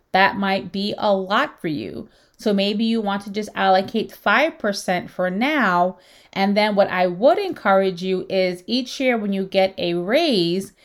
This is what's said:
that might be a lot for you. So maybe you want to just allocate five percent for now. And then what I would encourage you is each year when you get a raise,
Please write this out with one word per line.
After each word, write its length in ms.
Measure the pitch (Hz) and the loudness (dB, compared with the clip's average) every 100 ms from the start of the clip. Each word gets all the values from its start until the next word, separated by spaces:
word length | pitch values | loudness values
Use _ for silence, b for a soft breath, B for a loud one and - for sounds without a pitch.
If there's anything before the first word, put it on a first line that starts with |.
| _ | _
that 240 | 185 196 196 | 2 2 2
might 340 | 196 196 180 | -2 -2 -4
be 240 | 196 202 - | -6 -6 -2
a 160 | 214 | 0
lot 480 | 196 185 214 294 - | 0 0 -2 -2 -6
for 60 | 175 | -6
you. 420 | 156 90 - b b b - | -6 -8 -12 b b b -6
So 180 | 226 | -2
maybe 300 | 196 202 208 | 0 0 0
you 160 | 226 226 | 0 -2
want 220 | 202 202 | -2 -6
to 100 | 208 | -6
just 160 | 202 214 - | -8 -8 0
allocate 560 | 196 190 196 226 - | 4 4 2 -4 -4
five 440 | - 208 220 320 320 | -4 2 2 2 -2
percent 540 | 214 202 - 180 - | -4 -4 -2 -4 -4
for 200 | - 180 | -4 -4
now. 680 | 185 269 302 208 180 180 b b b b | -2 -2 0 2 2 0 b b b b
And 240 | 185 196 202 | -2 0 2
then 200 | 214 202 | 2 2
what 100 | 170 | 2
I 220 | 180 185 | 2 0
would 300 | 175 254 381 | 2 2 2
encourage 640 | 392 - 208 196 190 175 | -2 -2 2 4 2 -2
you 200 | 185 185 - | -4 -4 -2
is 320 | 190 185 175 - | 0 0 -2 -4
each 320 | 240 247 - | -4 -4 -2
year 180 | 254 233 | -2 0
when 140 | 208 | -2
you 120 | 196 | -4
get 300 | 185 196 190 - | 0 2 2 0
a 160 | 175 | -4
raise, 800 | 175 175 269 339 214 170 185 190 b | -2 0 2 2 2 2 0 -4 b